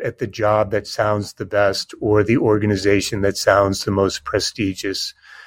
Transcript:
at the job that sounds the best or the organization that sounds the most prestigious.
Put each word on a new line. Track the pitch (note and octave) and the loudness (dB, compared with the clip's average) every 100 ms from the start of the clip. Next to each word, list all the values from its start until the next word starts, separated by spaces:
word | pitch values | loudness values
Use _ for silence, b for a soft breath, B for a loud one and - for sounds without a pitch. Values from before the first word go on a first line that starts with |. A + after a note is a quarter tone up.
at | B2 - | -10 -6
the | A#2 | -8
job | F#2+ G#2 G#2+ G#2 | -2 2 2 2
that | G#2 - | -2 -4
sounds | - G#2+ G#2 G2 | -2 0 0 -4
the | - G2 | -10 -4
best | G2+ G2+ G2 - - | 0 2 0 -6 -6
or | A2+ G#2+ | 0 2
the | G#2 B2 | 2 2
organization | B2+ G#2+ G#2+ G2 G2+ G2+ - G#2 | 2 2 2 0 2 2 0 -2
that | G2 F#2+ | -2 0
sounds | - G2 G2 F#2+ | 4 4 4 0
the | - | -2
most | G2 F#2+ - | 0 0 -2
prestigious. | - G#2 - - G2 F#2 G2 F#2+ - B B B | -4 -4 -4 -4 -6 -4 -6 -6 -10 B B B